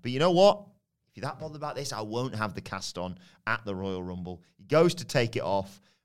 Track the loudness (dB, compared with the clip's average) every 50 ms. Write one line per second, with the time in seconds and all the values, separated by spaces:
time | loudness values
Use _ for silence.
0 | -8 -6 -2 2 2 4 6 8 8 8 8 4 -2 -18 _ _ _ _ _ _
1 | _ _ _ -10 -8 -8 -8 -8 -10 -12 -10 -8 -8 -8 -6 -6 -6 -6 -6 -6
2 | -6 -4 -2 -2 -2 -2 -2 -4 -4 -4 -4 -6 -10 -8 -8 -8 -8 -8 -6 -6
3 | -6 -6 -8 -10 -14 -20 -20 _ -4 -2 -2 -2 -2 -6 -6 -4 -4 -4 -4 -4
4 | -6 -6 -8 -8 -8 -8 -10 -12 -14 _ _ _ -8 2 4 6 6 6 4 0
5 | -8 -2 2 2 2 2 0 -4 -2 0 0 0 -2 -4 -10 -20 _ _ _ _
6 | _